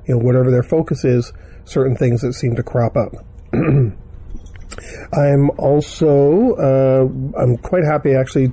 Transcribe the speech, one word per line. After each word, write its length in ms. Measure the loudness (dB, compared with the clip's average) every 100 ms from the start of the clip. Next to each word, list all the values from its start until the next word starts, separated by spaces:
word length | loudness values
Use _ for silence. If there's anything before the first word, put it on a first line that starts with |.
| -2
you 100 | 0
know, 40 |
whatever 300 | 2 2 4
their 120 | 2
focus 420 | 2 0 0 -2 0
is, 260 | 0 -2 -8 -20 -20
certain 320 | -6 -2 0 0
things 240 | 0 0
that 140 | -2
seem 200 | -4 -4 -4
to 60 |
crop 340 | -4 -2 0 0
up. 160 | -4 -6 -18 -20 -8
<clears throat> 400 | -4 0 2 0 -4 -14 -18 -14 -14 -14 -18 -16 -16 -16 -18 -6
I'm 360 | 0 2 4 2
also, 1040 | 0 0 2 0 0 2 4 4 4 2 2
uh, 840 | 2 2 4 2 2 -2 -8 -2
I'm 160 | 0 0
quite 280 | 0 0 0
happy 280 | 0 0
actually 360 | 0 0 0 0